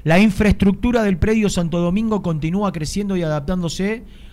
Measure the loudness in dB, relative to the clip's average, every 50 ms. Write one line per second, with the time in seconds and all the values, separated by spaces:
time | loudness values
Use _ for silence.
0 | -2 2 4 4 4 4 4 2 2 2 2 4 2 2 2 2 0 0 0 2
1 | 2 0 0 0 2 2 2 2 2 0 0 0 -2 -2 0 0 0 0 0 0
2 | 0 0 -2 -2 -2 -2 -2 -2 -2 -2 -2 -2 -2 -2 -4 -4 -6 -6 -4 -4
3 | -4 -2 -2 -2 -2 -2 -2 -2 -2 -2 -2 -2 -2 -4 -4 -4 -4 -4 -4 -6
4 | -8 -14 -20 -20 -20 -20